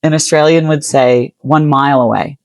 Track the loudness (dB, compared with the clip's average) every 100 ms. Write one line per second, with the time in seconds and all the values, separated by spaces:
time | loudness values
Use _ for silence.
0 | 0 -2 0 2 2 2 0 -4 -2 0
1 | 2 2 -2 _ -2 0 0 0 0 0
2 | 0 -2 -6 -10